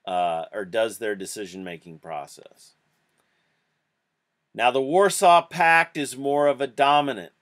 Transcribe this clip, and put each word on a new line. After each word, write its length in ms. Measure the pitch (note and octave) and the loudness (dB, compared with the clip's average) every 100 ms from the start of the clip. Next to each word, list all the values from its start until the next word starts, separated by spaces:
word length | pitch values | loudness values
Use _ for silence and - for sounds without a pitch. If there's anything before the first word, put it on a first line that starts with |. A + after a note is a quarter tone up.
| - | -6
uh, 400 | F2+ F2 E2 D#2+ | -2 -2 -4 -8
or 120 | G#2+ | -10
does 340 | F#2 A2 A2+ G2 | -6 -2 -4 -4
their 160 | A2 | -6
decision-making 840 | G2+ F#2 A2 F#2+ F#2+ F#2 E2 F2 D#2+ | -6 -10 -12 -12 -12 -14 -14 -18 -20
process. 760 | E2+ D#2 C#2 - - _ _ _ _ _ _ _ _ _ _ _ _ _ _ _ _ _ _ _ _ | -14 -14 -14 -20 -20 _ _ _ _ _ _ _ _ _ _ _ _ _ _ _ _ _ _ _ _
Now, 160 | A2 A#2+ | -2 0
the 100 | C3 | 2
Warsaw 680 | C3+ F3 G3 - F#3 E3+ E3 | 0 2 2 4 6 6 4
Pact 500 | E3 E3 E3 E3 D#3+ | 0 4 4 2 -4
is 200 | C3+ C3 | -8 -6
more 300 | C#3 C#3+ D3 | -2 0 2
of 140 | C3 | 0
a 60 | C3+ | -2
dominant 680 | A#2 C#3 D3 C#3+ A2 E2 _ | 0 2 4 2 -6 -12 _